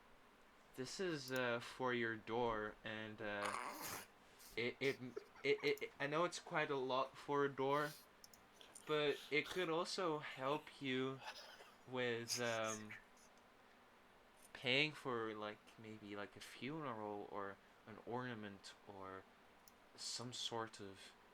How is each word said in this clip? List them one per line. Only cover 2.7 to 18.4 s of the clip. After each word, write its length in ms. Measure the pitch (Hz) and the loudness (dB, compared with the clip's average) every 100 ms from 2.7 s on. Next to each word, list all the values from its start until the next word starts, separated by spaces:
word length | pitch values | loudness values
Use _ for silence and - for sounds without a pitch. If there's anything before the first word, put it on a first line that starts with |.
| 104 | -4
and, 360 | 110 110 110 107 | -6 -4 -4 -4
uh, 320 | 107 104 104 120 127 - - - - - - - - - | -2 0 0 0 -2 -4 -6 -6 -8 -16 -20 -20 -8 -2
it, 200 | 120 - | -2 2
it, 200 | 131 131 123 120 - - | 0 0 -4 -8 -12 -4
it, 160 | 135 139 | 2 4
it, 320 | 185 214 113 - | 4 2 -2 -2
I 60 | 139 | 0
know 180 | 151 | 4
it's 160 | 175 - | 2 0
quite 300 | - 170 151 | -2 0 2
a 60 | 139 | 2
lot 400 | 131 131 135 - | 2 2 2 -2
for 280 | - 143 | 0 4
a 40 | 139 | 4
door, 420 | 135 135 143 151 151 - - - - - - - - - | 4 4 4 4 -2 -14 -20 -20 -20 -20 -20 -18 -12 0
but 360 | 151 147 131 - | 4 6 4 2
it 200 | 151 147 | 2 2
could 200 | 185 175 | 0 2
also 500 | 160 185 - 180 151 | 2 2 2 2 2
help 480 | 147 - 131 151 - - | -2 -2 2 2 0 -4
you 420 | 139 127 131 135 - - - - - - - | 0 2 2 0 -6 -10 -12 -16 -18 -18 -6
with, 540 | 127 123 117 117 117 | 0 2 2 0 0
um, 560 | 120 113 110 107 107 107 - - - - - - - - - - - - - - - | 2 4 2 0 -6 -12 -14 -20 -20 -20 -20 -20 -20 -20 -20 -20 -20 -20 -20 -20 -16
paying 400 | - 127 131 156 | -2 4 6 6
for, 420 | 143 143 120 110 | 2 -2 0 0
like, 240 | 107 104 107 - - | -2 -4 -6 -12 -16
maybe, 380 | 113 107 104 101 | -12 -10 -8 -6
like, 200 | 101 - | -6 -8
a 40 | |
funeral 880 | - - 120 160 147 113 107 104 101 | -12 -8 -6 -4 -4 -2 -2 -4 -4
or 280 | 101 98 95 - - - | -4 -4 -6 -14 -20 -16
an 120 | 104 - | -12 -6
ornament 680 | 120 123 117 | -4 -2 -4